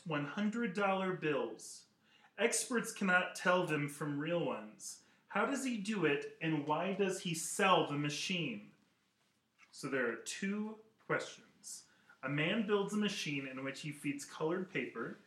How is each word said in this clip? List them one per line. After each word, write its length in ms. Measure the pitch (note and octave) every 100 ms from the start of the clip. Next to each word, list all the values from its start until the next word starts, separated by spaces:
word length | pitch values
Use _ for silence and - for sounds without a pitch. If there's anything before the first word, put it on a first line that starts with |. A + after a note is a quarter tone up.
| F3
one 180 | D3
hundred 500 | C#3+ G3+ G#3 A#3 A#3
dollar 380 | G3+ G3 F#3+ F#3+
bills. 720 | F3+ D#3 C3+ A2+ - - - - _ _ _ - -
Experts 520 | A#3 - - A#3 -
cannot 440 | - G3 F3+ F3+ -
tell 280 | F#3 F3+
them 240 | D#3 D3 C#3+
from 300 | - D3+ C#3+
real 260 | D#3+ E3+
ones. 540 | C3+ G#2+ G#2+ - - - _ _ -
How 180 | G3+ A#3+
does 180 | C4+
he 120 | C4+ A3
do 280 | G3 G#3
it, 320 | D3+ C#3+ - -
and 240 | D#3+ D3+ C#3
why 260 | D#3+ F#3+
does 280 | F#3+ F#3+ F3+
he 140 | F3+
sell 520 | D#3+ - - F#3+ E3+ D3
the 100 | D3
machine? 720 | D3 - - F3+ C#3+ G#2 - - _ _ _ _ _ _ _ _ -
So 180 | - C3+
there 200 | C3 A#2+
are 80 | A2
two 520 | - - G3 G#3 G#3+ A3 - _ -
questions. 760 | D#3 - - - _ - - - _ _ -
A 40 | C3
man 380 | C#3+ E3 A3+ G3+
builds 260 | G3+ F#3
a 20 | G#3
machine 520 | G3+ - D3+ C#3+ C3+
in 120 | C3
which 160 | C3+ C3+
he 80 | D3+
feeds 320 | C#3+ D3 C#3+
colored 480 | - - D#3+ F#3+ F#3+
paper. 460 | C#3+ A#2 A#2 C3+ -